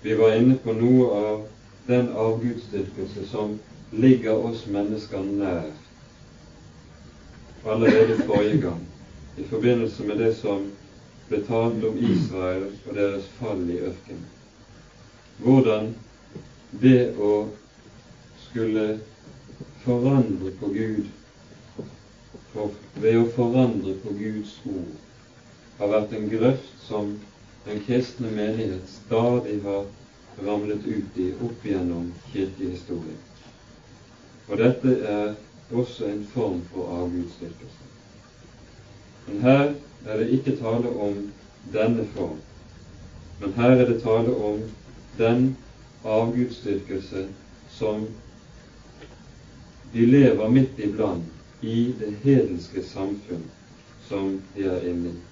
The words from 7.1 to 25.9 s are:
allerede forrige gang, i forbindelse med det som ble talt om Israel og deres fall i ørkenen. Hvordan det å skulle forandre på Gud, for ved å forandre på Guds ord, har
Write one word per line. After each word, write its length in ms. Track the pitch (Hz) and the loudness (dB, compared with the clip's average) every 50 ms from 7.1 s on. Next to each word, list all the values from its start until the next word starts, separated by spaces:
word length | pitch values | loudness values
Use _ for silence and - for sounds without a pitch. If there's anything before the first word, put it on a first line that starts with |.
| - - - - - - - - - - - | -20 -20 -20 -20 -20 -20 -20 -20 -20 -12 -6
allerede 520 | 110 110 117 113 107 110 110 110 113 110 101 - | -2 0 4 6 6 8 8 6 6 6 0 0
forrige 380 | - 104 104 104 107 - - - | 2 2 2 2 4 2 2 0
gang, 180 | 90 85 85 - - - - - - - - - - - | 0 -4 -6 -10 -14 -16 -20 -20 -20 -20 -20 -20 -18 -12
i 80 | - 95 | -12 -10
forbindelse 640 | 98 113 104 107 120 123 117 113 107 104 - - 104 | -6 -4 0 2 2 2 2 0 -2 -4 -6 -6 -4
med 80 | 104 104 | -2 2
det 140 | 113 113 110 | 2 2 0
som 300 | - - 104 101 98 98 101 98 - - - - - - - - - - - | 0 -2 -4 -4 -4 -4 -8 -10 -16 -20 -20 -20 -20 -20 -20 -20 -20 -10 -4
ble 140 | 87 - 101 | -4 -4 -2
talt 400 | - 117 113 113 117 107 107 107 | 0 0 2 2 2 0 0 -2
om 160 | 110 110 131 | -2 -2 0
Israel 720 | 120 - 190 175 156 104 92 95 92 92 92 95 95 101 104 107 - | 0 2 2 2 0 0 -2 -4 -2 -2 -2 -2 -4 -6 -10 -12 -12
og 80 | - 101 | -10 -4
deres 320 | 101 101 98 98 95 92 - - | 0 0 0 0 -2 -8 -10 -12
fall 240 | - 123 110 101 92 90 87 | -10 -6 -6 -4 -4 -4 -4
i 80 | 87 90 90 92 | -4 -4 -4 -6
ørkenen. 340 | 92 87 - - 92 85 85 85 - - - - - - - - - - - - - - - - - - - - - - 104 | -8 -10 -14 -16 -16 -14 -14 -16 -20 -20 -20 -20 -20 -20 -20 -20 -20 -20 -20 -20 -20 -20 -20 -20 -20 -20 -20 -20 -18 -4 4
Hvordan 480 | 120 135 131 123 113 107 107 110 113 117 - - - - - - - - - - - - - - - - 104 | 6 6 8 8 6 4 2 0 -4 -8 -10 -16 -20 -20 -20 -20 -20 -20 -18 -18 -18 -20 -20 -20 -18 -10 4
det 320 | 120 131 131 123 123 117 - 104 | 6 8 8 8 6 2 0 -2
å 140 | 101 104 104 104 107 127 - - - - - - - - - - - - - - - - - - - | 2 2 2 2 0 -2 -8 -14 -20 -20 -20 -20 -20 -20 -20 -20 -20 -20 -20 -20 -20 -20 -20 -20 -20
skulle 400 | - - 117 113 110 110 110 107 107 107 110 107 - - - - - - - - - - - - - - - - | -12 -6 -4 -2 0 0 0 0 0 -2 -4 -8 -16 -20 -20 -20 -20 -20 -20 -20 -20 -18 -18 -18 -18 -18 -8 -2
forandre 720 | 127 123 120 120 135 139 135 120 104 98 87 95 95 90 - | 0 0 2 4 4 4 4 4 2 0 -4 -4 -8 -8 -6
på 120 | - 98 98 | -6 -4 -2
Gud, 340 | 107 110 110 107 101 101 - - - - - - - - - - - - - - - - - - - - - - - - - - - - - - | -2 -2 -2 -2 -4 -4 -6 -8 -18 -20 -20 -20 -20 -20 -20 -20 -20 -20 -20 -16 -16 -14 -14 -16 -20 -20 -20 -20 -20 -20 -20 -20 -20 -20 -14 -8
for 180 | 110 107 104 - - - - - | -6 -6 -6 -6 -10 -18 -18 -12
ved 240 | - 107 110 113 117 | 0 2 4 4 4
å 80 | 117 117 - | 4 2 2
forandre 600 | 127 123 117 123 131 127 120 107 101 95 95 95 95 | 0 0 2 4 4 4 4 2 -2 -4 -4 -6 -6
på 160 | - 107 101 | -6 -8 -8
Guds 400 | 101 107 110 107 107 104 - - - - | -6 -6 -6 -6 -6 -8 -10 -14 -14 -12
ord, 320 | 101 98 90 85 - - - - - - - - - - - - - - - - - - | -10 -8 -8 -8 -10 -12 -18 -20 -20 -20 -20 -20 -20 -20 -20 -20 -20 -20 -20 -20 -20 -10
har 160 | - 104 104 | -6 -4 0